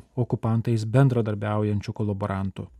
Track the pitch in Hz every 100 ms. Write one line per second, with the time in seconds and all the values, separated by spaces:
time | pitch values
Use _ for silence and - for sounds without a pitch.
0 | - - 120 123 113 113 120 113 110 123
1 | 139 117 107 104 107 107 107 101 104 104
2 | 104 101 101 95 98 - 104 -